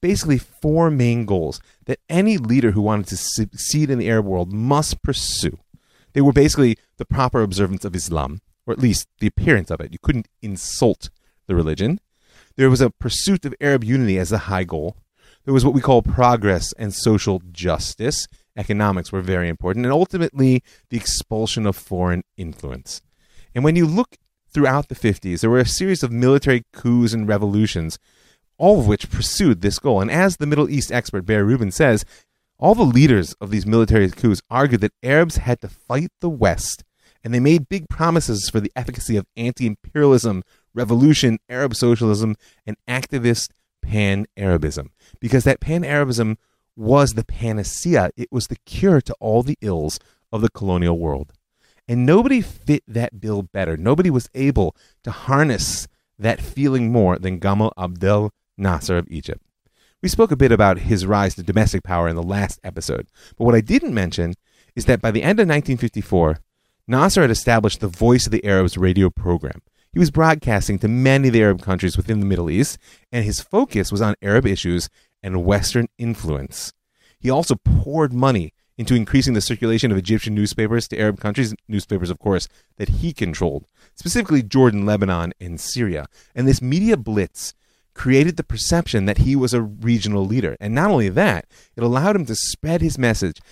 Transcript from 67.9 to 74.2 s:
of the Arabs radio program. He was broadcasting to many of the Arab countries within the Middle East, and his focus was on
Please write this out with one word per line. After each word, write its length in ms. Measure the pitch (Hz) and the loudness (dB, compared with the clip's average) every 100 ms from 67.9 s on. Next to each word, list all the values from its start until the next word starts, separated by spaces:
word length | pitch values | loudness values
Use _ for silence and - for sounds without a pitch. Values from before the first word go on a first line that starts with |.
| 85 113 123 - | 0 4 4 2
of 60 | |
the 120 | 107 104 | -2 2
Arabs 320 | 95 92 - | 2 2 2
radio 320 | 92 92 95 | 2 4 2
program. 520 | - 87 85 73 - - _ _ | 0 -2 -2 -4 -12 -20 _ _
He 60 | 170 | 2
was 120 | 165 | 2
broadcasting 640 | 156 160 156 - 104 - 98 | 4 2 2 0 0 0 -2
to 80 | 107 | 0
many 420 | 120 131 135 135 | 2 4 4 4
of 40 | |
the 80 | 113 | 4
Arab 200 | 104 90 | 4 2
countries 340 | - 92 92 87 | -2 -2 -2 -2
within 240 | 90 107 | -2 -2
the 60 | 98 | 0
Middle 240 | 90 85 | -2 0
East, 280 | 87 143 - _ _ _ | 0 -2 -4 _ _ _
and 120 | 123 | -6
his 160 | 107 98 | -4 -6
focus 520 | - 208 269 107 92 | -4 -2 0 -2 -2
was 100 | 101 | -2
on 140 | 107 104 | -2 -2